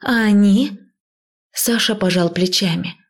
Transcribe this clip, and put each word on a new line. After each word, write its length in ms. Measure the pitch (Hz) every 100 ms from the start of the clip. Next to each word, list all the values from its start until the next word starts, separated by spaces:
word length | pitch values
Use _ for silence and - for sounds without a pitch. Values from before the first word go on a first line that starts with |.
а 220 | - 233
они?» 560 | 220 202 202 202 294 - _ _ _ _ _ _ _
Саша 420 | - - 233 -
пожал 360 | 202 185 175 170
плечами. 640 | 180 185 - 185 170 - - _